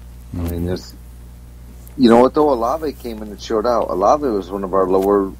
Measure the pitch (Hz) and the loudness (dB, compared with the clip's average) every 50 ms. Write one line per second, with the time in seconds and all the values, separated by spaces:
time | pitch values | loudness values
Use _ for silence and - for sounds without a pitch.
0 | - - - - - - - 87 85 82 87 85 87 87 92 92 - - - - | -20 -20 -20 -20 -18 -14 -10 -8 -8 -8 -6 -6 -6 -6 -6 -8 -10 -14 -20 -20
1 | - - - - - - - - - - - - - - - - - - - - | -20 -20 -20 -20 -20 -20 -20 -20 -20 -20 -20 -20 -20 -20 -20 -20 -20 -14 -2 2
2 | 131 110 113 120 127 131 - 156 151 147 135 117 113 120 143 160 160 147 120 - | 4 6 8 6 6 4 4 2 0 2 0 0 0 -2 -4 -4 -6 -8 -8 -10
3 | - 120 113 107 107 107 101 - - - 117 107 104 120 120 110 92 - - 90 | -12 -12 -12 -12 -12 -14 -14 -14 -8 -4 -4 -2 0 0 0 0 -2 -2 -2 0
4 | 98 110 143 151 147 131 107 98 90 87 95 101 98 92 90 95 95 90 95 95 | 2 2 2 2 0 -2 -4 -4 -4 -6 -8 -8 -6 -4 -2 0 0 2 0 0
5 | 95 98 101 101 98 95 - - | 2 2 2 2 0 -2 -6 -10